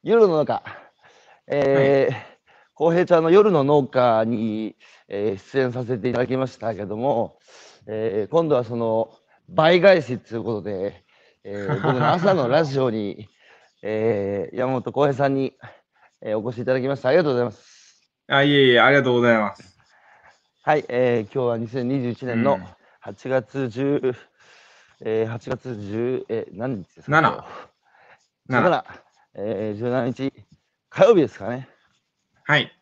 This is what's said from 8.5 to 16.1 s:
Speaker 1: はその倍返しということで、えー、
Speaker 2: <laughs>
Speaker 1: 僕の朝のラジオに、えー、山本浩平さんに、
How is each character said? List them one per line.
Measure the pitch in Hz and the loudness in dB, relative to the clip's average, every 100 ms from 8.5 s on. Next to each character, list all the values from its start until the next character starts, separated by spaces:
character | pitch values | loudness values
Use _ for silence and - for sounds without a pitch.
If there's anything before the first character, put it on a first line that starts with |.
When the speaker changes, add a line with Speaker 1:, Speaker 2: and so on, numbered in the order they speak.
| 131 | -2
Speaker 1:
は | |
そ | 117 120 | -2 -4
の | 113 110 110 _ _ _ _ | -2 -2 -4 _ _ _ _
倍 | 101 107 180 | 0 4 6
返 | 190 185 | 6 4
し | 123 123 | 0 -10
と | _ 113 | _ -8
い | |
う | |
こ | 110 | -6
と | 107 | -6
で、 | 92 98 98 - _ _ _ _ | -6 -6 -8 -10 _ _ _ _
え | - 101 | -14 -10
ー、 | 98 135 | -6 -4
Speaker 2:
<laughs> | |
Speaker 1:
僕 | 151 | -2
の | 127 156 | 0 0
朝 | 170 190 | 2 2
の | 185 120 | 2 2
ラ | 147 | 0
ジ | 156 135 | 0 0
オ | 131 | -2
に、 | 110 101 - 104 _ _ _ _ _ | -2 -6 -8 -16 _ _ _ _ _
え | - 107 113 104 98 101 87 | -6 -2 0 0 -2 -4 -6
ー、 | - | -4
山 | 127 | -4
本 | 131 117 | -4 -4
浩 | 127 | -2
平 | 143 | 0
さ | 127 139 | 0 -2
ん | 135 | -2
に、 | 135 _ - - _ _ _ | -4 _ -20 -20 _ _ _